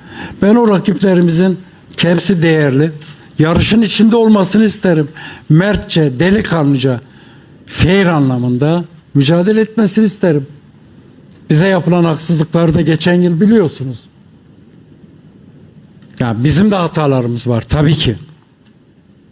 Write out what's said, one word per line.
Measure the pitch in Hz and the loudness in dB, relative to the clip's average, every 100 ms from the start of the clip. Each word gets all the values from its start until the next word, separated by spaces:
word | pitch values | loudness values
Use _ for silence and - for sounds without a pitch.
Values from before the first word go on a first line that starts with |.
| - - - - | -20 -16 -16 -2
Ben | 196 240 | 2 4
o | 226 | 2
rakiplerimizin | 185 202 180 196 180 175 165 190 175 - - - - | 2 0 0 0 2 2 2 0 -2 -10 -20 -16 -4
hepsi | 165 170 185 175 | 0 0 0 0
değerli. | 165 156 143 135 160 151 - - - - | 2 2 2 0 -2 -4 -18 -20 -10 -2
Yarışın | 156 170 - 220 | 0 0 2 0
içinde | 208 - 220 233 | 0 2 2 4
olmasını | 220 208 180 214 | 4 2 2 0
isterim. | 214 - 185 156 147 - - - - | 0 0 0 0 -2 -8 -18 -14 0
Mertçe, | 156 202 190 - 165 147 127 | 2 2 -2 -2 0 0 0
delikanlıca, | 180 214 - 165 143 135 131 123 - - - - - - - | 0 0 0 -2 0 0 -2 -4 -8 -20 -20 -20 -20 -20 -14
fair | - 156 196 180 | -2 0 2 2
anlamında | 156 135 123 123 123 147 175 170 - _ | 0 0 -2 -2 -2 0 -2 -6 -16 _
mücadele | 143 139 170 190 220 | 0 2 2 2 0
etmesini | 220 226 208 220 214 | -2 -2 0 0 0
isterim. | - 180 147 135 - - - - - - - - - - | 0 0 0 -4 -16 -20 -20 -20 -20 -20 -20 -20 -14 -2
Bize | 156 190 | 0 2
yapılan | 185 165 175 | 0 0 0
haksızlıkları | 170 151 - 160 151 170 170 | 0 -2 -2 -2 -2 0 0
da | 170 | 0
geçen | 160 156 180 175 | 0 0 0 0
yıl | 180 165 | 0 0
biliyorsunuz. | 208 226 156 - 131 113 - _ - - - - - - - - - - - - - - - - - - - - | 2 2 0 -4 -10 -12 -18 _ -20 -20 -20 -20 -20 -20 -20 -20 -20 -20 -20 -20 -20 -20 -20 -20 -20 -20 -18 -6
Ya | 123 110 | -6 -2
bizim | 147 147 214 | 0 2 2
de | 190 | 0
hatalarımız | 165 160 143 131 120 120 117 | -2 -2 0 0 -2 -6 -4
var | 113 | -4
tabii | - 147 151 156 | -2 0 0 0
ki. | 135 101 - - _ _ _ _ _ _ _ _ _ | -2 -4 -12 -20 _ _ _ _ _ _ _ _ _